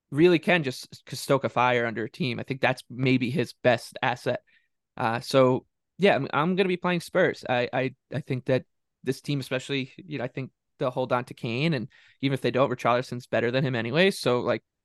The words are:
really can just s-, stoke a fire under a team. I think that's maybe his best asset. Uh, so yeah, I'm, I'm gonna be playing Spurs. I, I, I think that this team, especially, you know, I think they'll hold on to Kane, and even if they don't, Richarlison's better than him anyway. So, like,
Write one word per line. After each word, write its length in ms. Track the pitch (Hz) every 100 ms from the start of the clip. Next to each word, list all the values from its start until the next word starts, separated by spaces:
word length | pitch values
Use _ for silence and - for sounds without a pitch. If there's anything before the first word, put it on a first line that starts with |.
| -
really 300 | 139 175 165
can 240 | 185 175
just 240 | 135 - - - -
s-, 100 | 131
stoke 240 | - 139
a 40 | 135
fire 380 | 120 123 123 117
under 180 | 110
a 60 | 107
team. 300 | - 147 117
I 20 |
think 180 | - 135
that's 220 | 127 127 -
maybe 400 | 123 131 127 120
his 240 | 143 117 -
best 340 | 123 117 - -
asset. 380 | 131 123 135 - _ _ _ _ _ -
Uh, 240 | 120 117
so 460 | - 139 127 127 - _ _ -
yeah, 180 | 190 135
I'm, 120 | 139
I'm 240 | 131 160 185
gonna 120 | 190
be 80 | 180
playing 240 | 180 175
Spurs. 440 | - 180 160 - -
I, 200 | 123 123
I, 220 | 131 131 131 -
I 80 | 139
think 260 | - 131 -
that 180 | 131 - _ _ _
this 160 | 120 127
team, 180 | - 143
especially, 520 | 123 131 - 139 127 -
you 220 | 190 143
know, 60 |
I 40 | 123
think 220 | - - _ _ -
they'll 120 | 135
hold 220 | 131 127
on 120 | 127
to 100 | 120
Kane, 400 | - 123 117 160
and 140 | 139 120 _ _ -
even 140 | 135
if 60 | 139
they 100 | 123
don't, 200 | 123 135
Richarlison's 560 | 123 120 120 135 120 -
better 240 | 113 117
than 140 | 131
him 100 | 131
anyway. 360 | 123 113 143 190
So, 300 | - 131 123
like, 220 | 101 113 _ _